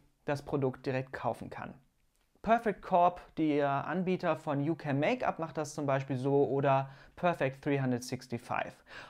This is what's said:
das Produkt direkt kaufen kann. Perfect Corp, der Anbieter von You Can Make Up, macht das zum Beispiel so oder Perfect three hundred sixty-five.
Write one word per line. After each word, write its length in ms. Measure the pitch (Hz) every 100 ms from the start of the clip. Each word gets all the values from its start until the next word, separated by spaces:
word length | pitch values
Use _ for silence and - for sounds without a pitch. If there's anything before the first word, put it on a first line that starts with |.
| _ _
das 200 | - 139
Produkt 420 | - 147 135 131 -
direkt 260 | 131 131
kaufen 380 | - 123 113 -
kann. 240 | - - - _ _ _ _ _ _
Perfect 400 | - 226 226 196
Corp, 380 | - 185 175 175 - -
der 340 | 160 147 143 139 -
Anbieter 520 | 165 185 180 180 156
von 240 | - 143
You 100 | 143
Can 240 | 165 151 139
Make 300 | 151 254 -
Up, 120 | 190
macht 180 | - -
das 160 | 151
zum 120 | - 143
Beispiel 300 | 135 139 131
so 320 | 131 139 127
oder 420 | 135 139 135 135 - - -
Perfect 440 | 175 170 139 139
three 200 | - 139
hundred 200 | 131 123
sixty-five. 800 | 123 123 - 120 - 110 - - - - -